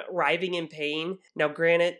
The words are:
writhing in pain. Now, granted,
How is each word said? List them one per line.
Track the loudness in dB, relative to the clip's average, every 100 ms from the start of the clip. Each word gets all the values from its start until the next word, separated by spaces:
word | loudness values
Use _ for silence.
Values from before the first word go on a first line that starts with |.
| -4
writhing | 0 2 2 0
in | -4 -6
pain. | -6 -4 -4 -6 -8 _ -2
Now, | -2
granted, | 2 4 4 2